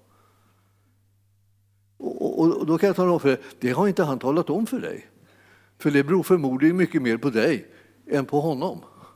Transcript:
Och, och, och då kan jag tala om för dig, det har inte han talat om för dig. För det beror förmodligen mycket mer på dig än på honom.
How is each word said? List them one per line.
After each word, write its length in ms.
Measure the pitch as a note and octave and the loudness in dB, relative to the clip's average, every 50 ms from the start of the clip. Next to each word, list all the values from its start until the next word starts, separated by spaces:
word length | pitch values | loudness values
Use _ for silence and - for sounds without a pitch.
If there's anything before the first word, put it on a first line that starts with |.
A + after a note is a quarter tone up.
| _ _ _ _ _ _ _ _ _ _ _ _ _ _ _ _ _ _ _ _ _ _ _ _ _ _ _ _ _ _ _ _ _ _ _ _ _ _ _ - | _ _ _ _ _ _ _ _ _ _ _ _ _ _ _ _ _ _ _ _ _ _ _ _ _ _ _ _ _ _ _ _ _ _ _ _ _ _ _ -10
Och, 420 | - - - - - - - - | -10 -8 -6 -4 -4 -2 0 2
och, 180 | D#3+ E3 - - | 2 2 2 0
och 80 | D3+ | 0
då 120 | D3+ D#3+ D#3+ | 0 0 2
kan 100 | - G3+ | 2 0
jag 80 | F3 | 2
tala 160 | - F3+ F3+ | 2 2 2
om 80 | F3 D3+ | 2 2
för 100 | - C#3 | 2 0
dig, 100 | C3 - - - - - | 0 0 -4 -14 -12 -6
det 120 | - B2 | -4 -2
har 160 | B2+ C#3+ G3 G#3 | 0 0 0 0
inte 160 | F3+ - F3+ | 2 0 0
han 160 | D3+ C3+ A#2+ | 0 -2 -2
talat 300 | A2+ B2+ C#3+ E3+ E3 - | -2 -2 0 0 0 -2
om 160 | D3 G3 A#3 | -2 -2 -2
för 140 | - - A#3 | -4 -4 -6
dig. 280 | - D#2+ - - - - _ _ _ _ _ _ _ _ _ _ _ _ _ - | -8 -8 -10 -12 -16 -20 _ _ _ _ _ _ _ _ _ _ _ _ _ -4
För 120 | - D#3 | -2 2
det 120 | C#3+ C#3 C#3 | 2 2 2
beror 200 | C#3+ F#3 F#3+ D#3 | 2 2 0 2
förmodligen 540 | - F#3+ F3 C#3+ C3+ B2+ C3 D3 D#3+ F3 F#3 | 2 2 2 2 0 0 4 4 4 4 4
mycket 240 | F3+ - - D#3+ | 0 0 0 -2
mer 160 | C3 A#2+ A2+ A2+ | 0 0 -2 0
på 120 | - C#3+ | -2 -2
dig 380 | A2+ A2 A2 D#3 D#3 G#2 - - - - - _ _ _ - - | 0 2 2 2 0 0 -4 -10 -20 -20 -20 _ _ _ -10 -4
än 140 | D3 C#3+ C3+ | -2 -2 -2
på 160 | B2+ C#3+ D3 | 0 -2 -2
honom. 400 | C#3+ E3 D3 B2+ D3 F#3+ - E3+ - - - - - - - | -2 -2 -2 -4 -4 -6 -8 -10 -16 -20 -20 -20 -20 -20 -20